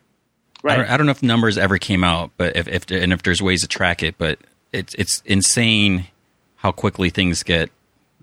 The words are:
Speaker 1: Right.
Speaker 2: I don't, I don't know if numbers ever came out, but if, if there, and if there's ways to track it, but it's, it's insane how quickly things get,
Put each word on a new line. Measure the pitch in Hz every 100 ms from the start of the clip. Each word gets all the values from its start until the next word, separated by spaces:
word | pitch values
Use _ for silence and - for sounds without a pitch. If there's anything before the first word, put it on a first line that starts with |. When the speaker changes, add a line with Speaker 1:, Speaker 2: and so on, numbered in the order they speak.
| _ _ _ _ _ -
Speaker 1:
Right. | 147
Speaker 2:
I | 131
don't, | 104
I | 127
don't | 151
know |
if | 135
numbers | 123 117 113 98
ever | 95 95
came | - 92 90
out, | 82 82 -
but | 87 -
if, | 82
if | 90 -
there, | 92
and | 90
if | 90
there's | - 85
ways | 95 90
to | 82
track | - 90 85
it, | 80 -
but | 80 - _ _ _
it's, | - - -
it's | 95 - -
insane | 98 - - 113 110 104 92 90 _ _ _ _ _
how | 98
quickly | - 104 - 90
things | - 90 85
get, | - 85 80 _ _ _ _ _